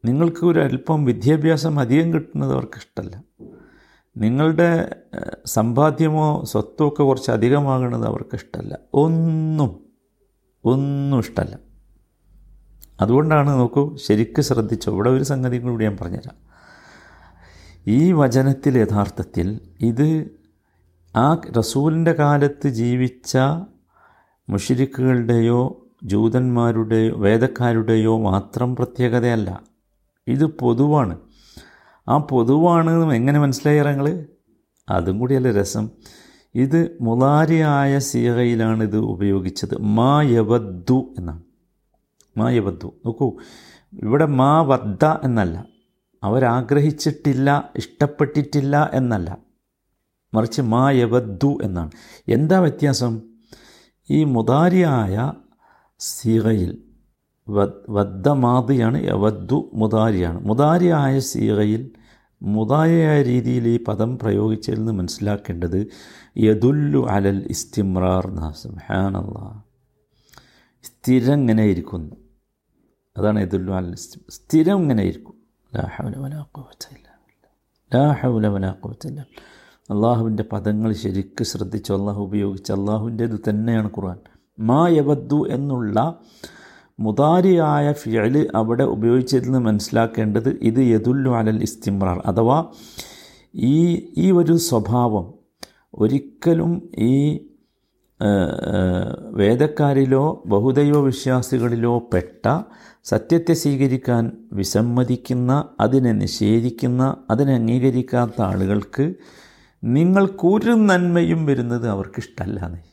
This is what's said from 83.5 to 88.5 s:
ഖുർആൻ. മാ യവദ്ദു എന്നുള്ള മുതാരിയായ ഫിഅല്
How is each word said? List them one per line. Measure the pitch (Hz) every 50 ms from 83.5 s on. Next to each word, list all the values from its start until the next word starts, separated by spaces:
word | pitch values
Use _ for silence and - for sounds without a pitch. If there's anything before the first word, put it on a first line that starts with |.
| 104 104 110 117 117 113 107
ഖുർആൻ. | 104 - - 113 92 90 - _ - _ _ _ _ _ -
മാ | 110 110 123 147 170
യവദ്ദു | 175 170 156 143 139 147 131 127 120 143 151 -
എന്നുള്ള | - 120 123 139 143 135 123 117 104 104 104 123 165 165 - - _ _ _ - - - - - - - - _ _ _ -
മുതാരിയായ | 107 107 107 - 139 151 165 180 175 196 185 170 160 151 147 147 147 147
ഫിഅല് | 143 147 - - 110 117 104 113 131 147 156 151